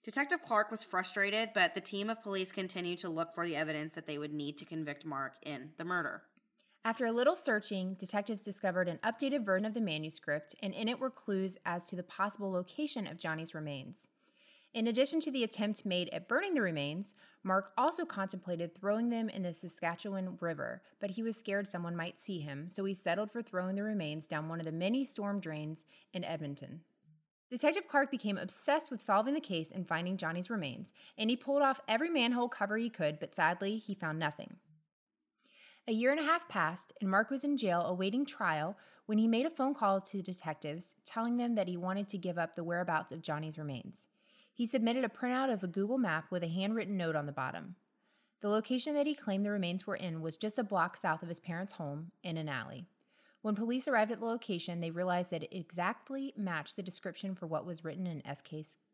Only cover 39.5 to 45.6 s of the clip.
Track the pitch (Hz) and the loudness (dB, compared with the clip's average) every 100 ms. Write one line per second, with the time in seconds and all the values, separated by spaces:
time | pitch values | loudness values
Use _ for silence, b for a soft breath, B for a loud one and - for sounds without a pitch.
39.5 | 320 269 277 208 196 196 196 180 180 165 | 2 0 4 4 4 0 -6 -6 -6 -6
40.5 | 151 151 160 - - - 226 233 240 240 | -4 -6 -6 -10 -16 -8 -2 0 2 2
41.5 | 226 180 175 180 190 196 196 180 175 165 | 2 2 0 0 0 -2 -2 -2 0 -2
42.5 | - 170 175 185 156 160 160 160 151 156 | -2 -2 0 2 0 0 -8 -4 -4 -4
43.5 | 156 147 131 - - - b b b b | -6 -6 -6 -8 -14 -20 b b b b
44.5 | - 233 262 226 247 240 - 247 254 269 | -4 0 4 4 4 0 0 0 2 2
45.5 | 214 | 2